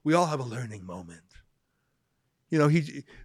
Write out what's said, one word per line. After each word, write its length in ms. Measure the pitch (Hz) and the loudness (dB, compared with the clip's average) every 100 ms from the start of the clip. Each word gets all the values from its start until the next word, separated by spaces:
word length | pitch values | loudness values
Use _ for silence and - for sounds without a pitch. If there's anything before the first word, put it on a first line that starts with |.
we 100 | 151 | 2
all 120 | 175 165 | 2 2
have 160 | 147 | -2
a 20 | |
learning 420 | 123 117 117 104 92 | -6 -8 -10 -12 -12
moment." 380 | 90 85 82 _ - _ _ _ _ _ _ _ _ _ _ - | -12 -14 -20 _ -20 _ _ _ _ _ _ _ _ _ _ -2
You 100 | 160 | 2
know, 80 | 147 | 4
he, 380 | 165 151 139 - - | 4 2 -10 -16 -16